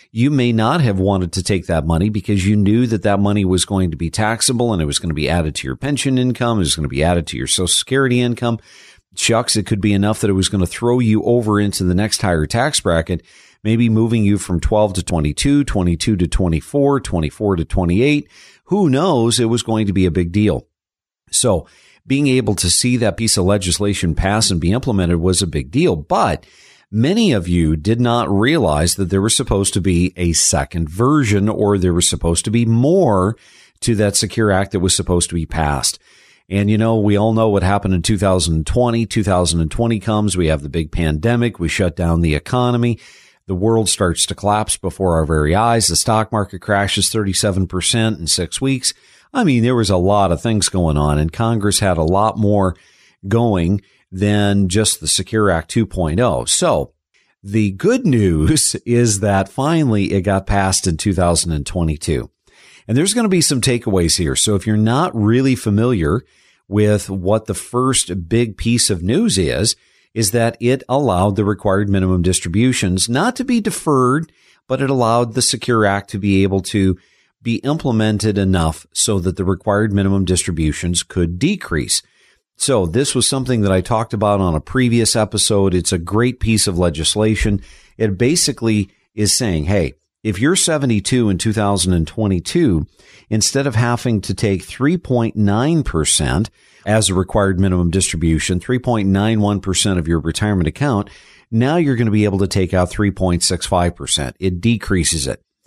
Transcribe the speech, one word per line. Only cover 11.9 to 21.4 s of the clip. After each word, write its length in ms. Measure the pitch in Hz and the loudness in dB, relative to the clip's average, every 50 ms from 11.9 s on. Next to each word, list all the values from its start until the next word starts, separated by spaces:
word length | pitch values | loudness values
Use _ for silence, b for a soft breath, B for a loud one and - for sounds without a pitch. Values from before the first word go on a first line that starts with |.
| 90 | 2
next 260 | 92 107 107 - - - | 0 0 0 -2 -2 0
higher 240 | 98 87 80 78 76 | 0 0 0 0 0
tax 320 | - 117 127 151 139 - | 0 -2 -2 -2 -2 -2
bracket, 420 | - 98 82 82 82 - 90 85 - B B B B B B B B | -2 0 0 0 0 -2 -4 -6 -8 B B B B B B B B
maybe 260 | 107 113 117 120 113 | 0 2 2 2 2
moving 340 | 110 110 113 113 117 113 104 | 2 2 2 2 2 2 2
you 160 | 101 104 98 | 2 2 0
from 200 | - - 90 82 | -2 -2 -2 -2
twelve 340 | - - 110 107 107 104 95 | 0 2 2 2 2 2 0
to 100 | 95 85 | -4 -4
twenty-two, 600 | - 87 82 73 76 73 - - 139 143 143 139 | -2 -2 0 0 0 -2 -2 0 2 2 2 0
twenty-two 500 | - - 101 90 87 85 76 - 117 107 | 0 0 0 0 0 0 0 0 0 0
to 120 | 87 87 80 | 0 0 0
twenty-four, 720 | - - 95 87 82 78 - - - 147 139 139 143 131 | 0 0 0 0 0 -2 -2 -4 -2 0 2 2 2 0
twenty-four 560 | - - 92 85 78 71 - - 110 101 95 | -2 -2 -4 -2 -2 -4 -4 -2 -2 0 0
to 80 | 82 76 | 0 -2
twenty-eight. 640 | - - 98 90 85 87 101 127 147 147 147 - - B B B B B B B | -2 -2 0 0 2 2 2 2 2 2 0 -2 -6 B B B B B B B
Who 260 | B 175 208 196 151 | B -2 0 2 2
knows? 500 | 127 135 170 190 160 120 113 117 113 120 | 2 2 2 2 2 2 2 2 2 0
It 60 | 117 | 0
was 160 | 113 117 117 | 0 0 -2
going 240 | - - 113 110 110 | -2 -2 -2 0 0
to 80 | 98 90 | 0 0
be 140 | 95 92 90 | 2 2 2
a 40 | |
big 200 | 76 92 87 87 | 2 0 -2 -2
deal. 360 | 85 104 107 101 76 62 - _ _ _ _ _ _ _ _ _ _ _ _ _ | 0 0 2 2 0 -2 -4 _ _ _ _ _ _ _ _ _ _ _ _ _
So 380 | - - | -4 -2